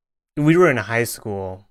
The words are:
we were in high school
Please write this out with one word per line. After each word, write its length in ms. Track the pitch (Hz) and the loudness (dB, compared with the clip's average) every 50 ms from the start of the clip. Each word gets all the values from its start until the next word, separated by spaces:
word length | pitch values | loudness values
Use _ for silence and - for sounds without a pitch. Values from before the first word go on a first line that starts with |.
| _ _ _ _ _ _ - | _ _ _ _ _ _ -4
we 200 | 151 147 156 165 | 0 2 4 4
were 140 | 175 185 160 | 4 4 4
in 80 | 131 | 2
high 260 | 117 95 101 117 117 120 | 0 -4 -4 -2 -2 -2
school 600 | - - - - 113 101 98 95 92 92 95 101 _ | -4 -6 -12 -10 -10 -8 -8 -8 -10 -12 -14 _ _